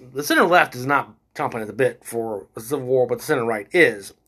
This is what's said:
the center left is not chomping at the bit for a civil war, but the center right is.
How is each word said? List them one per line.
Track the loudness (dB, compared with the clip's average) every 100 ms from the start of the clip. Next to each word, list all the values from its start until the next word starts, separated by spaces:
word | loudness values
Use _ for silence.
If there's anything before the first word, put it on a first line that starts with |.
| -10
the | -10
center | 0 2
left | 6 4 4 -2
is | 0
not | 0 -2 -14 _
chomping | -6 -4 -4
at | -8
the |
bit | 0 0 0
for | -8 -6 -6 -6 -10 -16
a |
civil | -6 -6 0
war, | 0 2
but | -2
the |
center | -2 -2 0
right | -4 -2
is. | 4 4 2 -12 -20